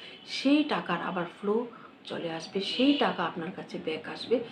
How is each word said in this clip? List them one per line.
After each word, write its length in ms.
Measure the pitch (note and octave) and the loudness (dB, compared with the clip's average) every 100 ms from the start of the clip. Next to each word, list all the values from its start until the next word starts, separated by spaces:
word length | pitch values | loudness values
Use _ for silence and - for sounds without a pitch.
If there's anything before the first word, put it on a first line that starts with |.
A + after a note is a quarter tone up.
| - - - | -14 -16 -10
সেই 380 | - C#4 D4 | -2 4 4
টাকার 380 | D4 F#3 F3+ E3+ | 4 0 0 -2
আবার 220 | D#3 F3+ F3 - | -2 -2 -4 -4
ফ্লো 260 | G3+ A3 B3 - - - | 0 0 0 -8 -20 -18
চলে 260 | - - E3+ | -8 -6 -4
আসবে, 300 | D#3+ - G3 | -6 -4 -4
সেই 340 | F#3+ - C#4 | 0 4 6
টাকা 300 | C#4 G3+ F3+ | 6 4 2
আপনার 280 | E3+ F3 D#3+ - | -2 -2 -6 -6
কাছে 220 | - F3+ | -8 -6
ব্যাক 240 | D#3+ D#3 D#3 | -4 -4 -6
আসবে। 320 | D#3 - A#3 - | -10 0 0 0